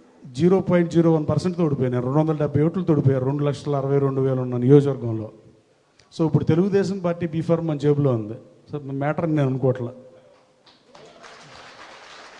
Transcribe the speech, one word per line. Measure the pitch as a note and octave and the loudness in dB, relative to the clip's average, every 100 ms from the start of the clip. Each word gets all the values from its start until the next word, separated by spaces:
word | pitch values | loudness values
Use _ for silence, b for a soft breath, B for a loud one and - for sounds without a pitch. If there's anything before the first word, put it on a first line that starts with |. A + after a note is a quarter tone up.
| _ _ C3+ | _ _ -14
జీరో | B2 F3 F#3+ | 0 2 2
పాయింట్ | F3+ F3 E3 | 2 0 2
జీరో | E3 E3 | 2 4
వన్ | D#3+ D3+ | 2 2
పర్సెంట్తో | D3 F#3 E3+ | 0 0 0
ఓడిపోయాను. | D#3+ C3 B2+ | -2 0 -2
నేను | B2 | -2
రెండు | B2 D3 | 0 0
వందల | D#3 D3+ | 0 0
డెబ్బై | D3 D3 | -2 0
ఓట్లు | D#3+ F#3 E3+ | 0 0 0
ఓడిపోయాను, | D3 C3 C3+ | 2 2 0
రెండు | B2+ C#3+ | -2 -2
లక్షల | C#3+ C3+ D3 C#3 | -2 -4 -4 -4
అరవై | C3+ C#3 | 0 0
రెండు | C#3 C3+ | 0 0
వేలు | C3+ B2+ | -2 -2
ఉన్న | B2+ B2 | -4 -2
నియోజకవర్గంలో. | B2 D3 C#3 B2 A#2 A2 G#2+ - - _ _ b b b b - | 6 6 6 -2 -6 -6 -8 -16 -20 _ _ b b b b -4
So | D#3+ | 0
ఇప్పుడు | D3+ | 2
తెలుగుదేశం | C#3 D#3+ G3 G3 F3+ G3 | 2 2 2 0 0 -4
పార్టీ | F3 E3+ F3 | -6 -4 -6
బీ | D#3+ | -4
ఫార్మ్ | E3+ E3 E3 | -2 -2 -2
అని | C#3+ | -2
జేబులో | D3 C#3+ C#3+ | 0 2 2
ఉంది. | A2+ G#2 A2+ - _ - | 0 -4 -12 -18 _ -14
So | D3 | -14
మ్యాటర్ | C#3 C#3 D3 D#3 E3+ | -10 -6 -4 -4 -2
నేను | D3+ C3+ | 0 0
అనుకోవట్లా. | C3 C3 A#2+ A2+ - - - _ _ _ _ _ _ _ - - - - - C#3+ - - - - - - - - | 0 -2 -2 -8 -14 -20 -20 _ _ _ _ _ _ _ -20 -20 -20 -20 -20 -20 -20 -20 -20 -20 -20 -20 -20 -20